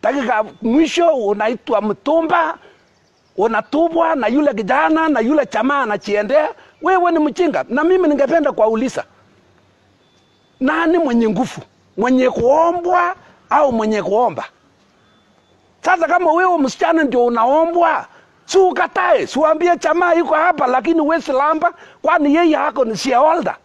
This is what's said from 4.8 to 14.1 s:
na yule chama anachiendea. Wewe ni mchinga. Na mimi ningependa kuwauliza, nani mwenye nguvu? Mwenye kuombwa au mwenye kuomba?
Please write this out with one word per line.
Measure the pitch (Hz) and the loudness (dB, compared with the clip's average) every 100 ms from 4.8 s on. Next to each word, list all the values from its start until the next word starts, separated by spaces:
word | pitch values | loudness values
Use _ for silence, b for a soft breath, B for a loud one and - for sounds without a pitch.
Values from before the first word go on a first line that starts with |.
| 320 320 320 | 2 0 0
na | 262 | 0
yule | 226 302 262 | 0 0 0
chama | 214 240 285 | -2 -2 -2
anachiendea. | 240 208 - 202 208 285 302 - b b | -2 -4 -4 -4 0 0 0 -8 b b
Wewe | 330 370 349 | 0 2 2
ni | 330 | 0
mchinga. | 302 - 349 175 131 | -2 0 -2 -2 -4
Na | 247 | -2
mimi | 320 370 339 | 0 2 2
ningependa | 285 277 330 294 | 0 2 2 0
kuwauliza, | - 220 220 254 - - _ _ _ _ _ _ _ _ _ _ _ _ _ _ _ | 0 0 0 -4 -6 -12 _ _ _ _ _ _ _ _ _ _ _ _ _ _ _
nani | 262 311 339 349 | -4 0 0 0
mwenye | 311 233 220 | 0 0 0
nguvu? | 196 247 - - _ _ - | -2 -4 -6 -20 _ _ -4
Mwenye | 240 254 254 | 0 2 2
kuombwa | - 233 294 339 349 349 359 349 392 b b _ | 0 0 2 2 0 0 0 0 -6 b b _
au | 294 285 | 0 0
mwenye | 226 214 214 | 0 -2 -2
kuomba? | 180 | 0